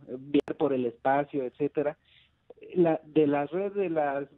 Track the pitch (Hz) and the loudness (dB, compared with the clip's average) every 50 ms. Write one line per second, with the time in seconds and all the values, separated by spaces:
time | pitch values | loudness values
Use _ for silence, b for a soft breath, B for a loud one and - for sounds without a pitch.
0 | - - 120 131 131 143 143 143 - - 160 - 160 139 135 127 123 117 - - | -14 -12 -12 -12 -6 0 0 0 0 0 -2 -2 0 0 0 0 0 -2 -4 -2
1 | - 135 135 143 143 143 - 143 127 120 - - 147 143 - 156 151 - - b | 0 2 2 2 0 -2 -4 -4 -4 -6 -4 -4 -4 -4 -2 -2 -2 -4 -4 b
2 | b b b b b b b _ _ - - - - - - 180 175 165 160 156 | b b b b b b b _ _ -20 -20 -20 -20 -4 0 2 2 4 2 0
3 | - 151 147 156 156 143 143 143 143 143 160 185 196 202 202 202 196 180 165 160 | -4 0 2 4 4 4 2 0 0 -2 -4 -4 -6 -4 -4 -2 -2 -2 0 0
4 | 147 143 139 139 143 139 - | 0 0 -2 -4 -6 -8 -6